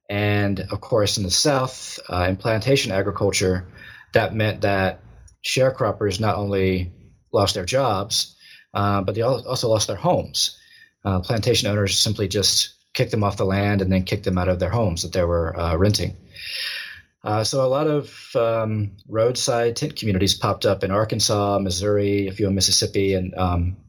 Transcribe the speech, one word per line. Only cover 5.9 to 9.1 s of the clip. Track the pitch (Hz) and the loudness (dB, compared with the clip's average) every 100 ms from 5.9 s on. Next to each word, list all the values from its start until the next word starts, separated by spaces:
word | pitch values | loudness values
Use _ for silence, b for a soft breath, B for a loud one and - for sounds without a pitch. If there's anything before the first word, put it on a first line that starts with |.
| 98 104 92 | 0 -2 0
not | 107 92 | 0 0
only | 101 98 95 92 90 - - _ - | 0 0 2 0 -2 -10 -20 _ -2
lost | 110 95 | 0 2
their | 104 90 | 0 -2
jobs, | 127 127 95 104 - - B B B B | 0 0 0 -2 -4 -4 B B B B
uh, | 101 101 101 | -2 0 0
but | 98 | -2